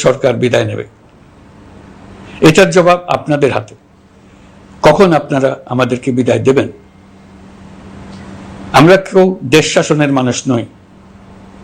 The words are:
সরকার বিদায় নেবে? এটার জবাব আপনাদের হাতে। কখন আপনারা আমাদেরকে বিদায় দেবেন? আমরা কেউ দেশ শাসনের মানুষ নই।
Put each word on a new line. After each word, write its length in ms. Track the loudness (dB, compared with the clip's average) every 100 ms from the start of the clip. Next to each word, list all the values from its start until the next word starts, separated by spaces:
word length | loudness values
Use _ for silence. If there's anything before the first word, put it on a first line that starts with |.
সরকার 280 | 0 0 -2 -2
বিদায় 300 | -2 -2 -2
নেবে? 140 | -8 -14 _ _ _ _ -20 -20 -20 -20 -20 -20 -20 -20 -20 -20 0
এটার 280 | 2 4 4
জবাব 280 | 4 2 0 -2
আপনাদের 420 | -6 -2 0 0
হাতে। 220 | -2 -8 -18 _ _ _ _ -20 -20 -20 -20 -20 0
কখন 260 | 2 4 2
আপনারা 380 | 2 -2 -2 -2 -4 -8
আমাদেরকে 420 | -4 -2 -2 -4
বিদায় 300 | -2 0 0 2
দেবেন? 200 | 0 -2 -10 -20 -20 -20 -20 -20 -20 -20 -20 -20 -20 -20 -20 -20 -20 -20 -20 -18 -18 -2
আমরা 240 | 2 6 4
কেউ 300 | 2 0 0 -2 0
দেশ 120 | 0 2
শাসনের 400 | -2 0 0 0
মানুষ 240 | 0 -2 -4 -4
নই। 160 | -4 -4 -16 _ -20 -20 -20 -20 -20 -20 -20